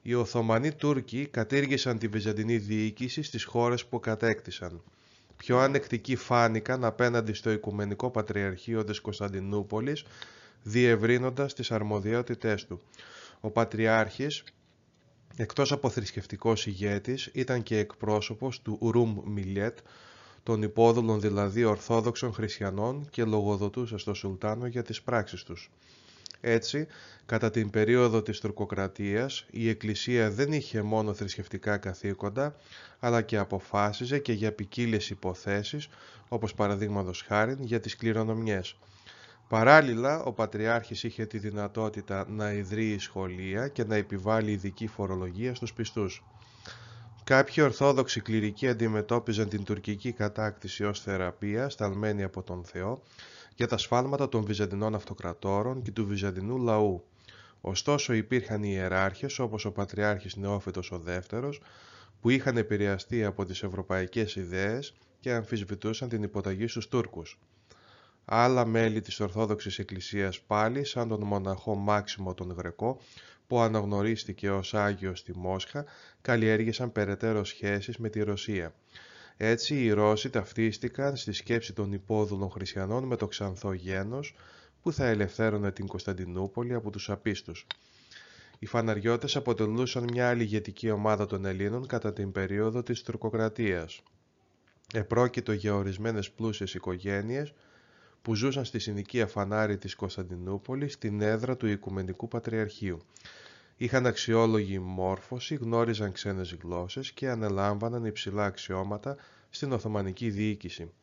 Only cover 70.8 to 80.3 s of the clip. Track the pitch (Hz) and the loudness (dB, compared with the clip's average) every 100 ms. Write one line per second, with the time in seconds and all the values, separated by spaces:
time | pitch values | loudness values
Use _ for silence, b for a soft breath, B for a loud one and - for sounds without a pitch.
70.8 | 139 127 113 107 101 101 95 92 - 101 | -4 -2 -2 -2 0 0 0 -4 -2 0
71.8 | 101 104 101 98 92 87 90 90 90 - | 2 2 0 -6 -6 -6 -8 -6 -8 -2
72.8 | 113 135 B B B B _ 120 113 110 | -2 -2 B B B B _ 2 4 2
73.8 | 101 101 104 110 - 95 101 98 95 107 | 0 0 2 0 -4 -4 -2 -2 -2 0
74.8 | 101 98 95 90 - 90 92 95 - 143 | 0 0 -4 -6 -10 -6 -4 -4 -4 -8
75.8 | 147 B B B - 117 110 110 113 110 | -10 B B B 0 4 4 4 2 -2
76.8 | 123 110 101 101 113 107 101 - 101 101 | -2 0 0 0 0 0 -2 -4 -2 -2
77.8 | 101 117 113 107 104 98 - 101 82 - | -4 -6 -4 -2 -2 -2 -2 -4 -4 -12
78.8 | B B B B B _ 110 117 - 147 | B B B B B _ 2 2 2 2
79.8 | 113 104 107 107 123 | 4 6 6 4 2